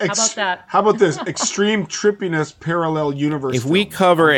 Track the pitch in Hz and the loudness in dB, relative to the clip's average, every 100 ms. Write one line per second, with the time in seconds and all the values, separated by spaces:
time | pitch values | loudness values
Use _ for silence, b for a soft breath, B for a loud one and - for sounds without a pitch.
0 | 196 208 220 - 196 - - 190 202 220 | -4 -2 -2 -2 -4 -4 -2 0 2 2
1 | 185 147 226 - - - 208 214 185 - | 2 0 -8 -6 -6 0 0 0 -4 -2
2 | 208 202 190 160 147 - 156 170 165 156 | -2 0 -4 -4 -4 -8 -4 -2 -2 -2
3 | 147 139 147 151 135 127 127 180 202 - | -2 -2 -2 -2 -2 -2 0 0 0 2
4 | 185 170 160 | 2 4 4